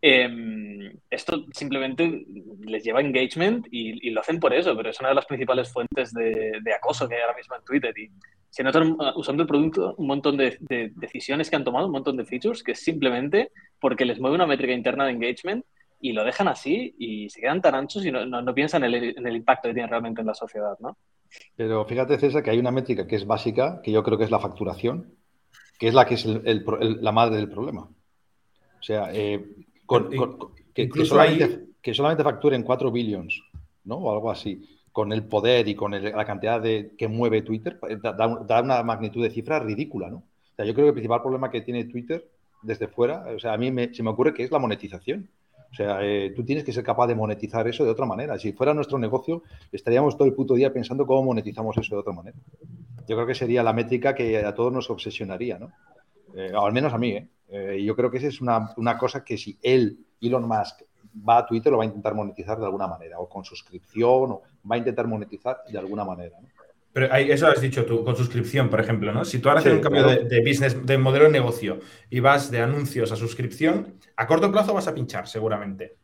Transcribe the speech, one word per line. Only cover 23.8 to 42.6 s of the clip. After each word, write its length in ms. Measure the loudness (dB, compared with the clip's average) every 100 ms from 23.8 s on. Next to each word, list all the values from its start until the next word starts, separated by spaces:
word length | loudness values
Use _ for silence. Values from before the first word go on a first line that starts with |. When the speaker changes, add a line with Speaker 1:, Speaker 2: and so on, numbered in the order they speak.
Speaker 2:
que 100 | 2
yo 100 | 2
creo 160 | 4 2
que 60 |
es 80 | 2
la 80 | 0
facturación, 720 | 0 -6 -6 -2 -4 -4 -12 _ _ _ _ -20 -20 _
que 80 | 4
es 80 |
la 100 | 6
que 100 | 6
es 100 | 4 -2
el, 160 | -2
el 200 | 0 0
pro-, 160 | 0 -2
el, 220 | 0 0
la 100 | 2
madre 240 | 4 4 2
del 120 | -4
problema. 340 | -6 -8 -10
O 1000 | -14 _ _ _ _ _ _ _ _ _
sea, 280 | -4 -4 -2
eh, 320 | -4 -2 -4 -8 -18 -20 _ 2
con, 220 | 2 2
Speaker 3:
Pero 120 | -2 -4
Speaker 2:
con, 120 | -4
con, 160 | -18
que, 180 | -20 _
que 80 | -4
Speaker 3:
incluso 320 | -2 2 6
Speaker 2:
solamente, 300 | 8 8 6
Speaker 3:
ahí 240 | 2 0 -10 _
Speaker 2:
que 140 | -6
solamente 300 | 0 0 2
facturen 380 | 0 2 2 2
cuatro 280 | 0 0 0
billions, 500 | 0 -2 -4 -6 -10 _ -20 -20 _
¿no? 120 | -12 -6
O 160 | -2
algo 180 | -2 -2
así, 300 | -4 -6 -10 -14 _ _
con 220 | -4 -2
el 120 | -2
poder 440 | 0 0 4 4 4
y 60 |
con 200 | -2 -4
el, 100 | -4
la 200 | -4 -4
cantidad 360 | -4 -2 0 0
de, 320 | 0 -2 -4 -6
que 100 | -4
mueve 340 | 0 2 2
Twitter, 360 | 0 -6 -6 -10 -10
eh, 80 | -6
da, 100 | -6
da, 260 | 0 0 0 2
da 140 | 2
una 220 | 4 0
magnitud 400 | 0 -4 -4 -2
de 80 | -2
cifra 300 | -4 -4 -4
ridícula, 500 | -2 -6 -6 -8 -10
¿no? 60 | -12
O 380 | -18 _ _ -6
sea, 80 |
yo 100 | -4
creo 120 | 4 4
que 20 |
el 40 |
principal 280 | 4 0 -2
problema 280 | 0 -4 -4
que 100 | -6
tiene 220 | -6 -8
Twitter 440 | -6 -10 -8 -8 -10 _ _ _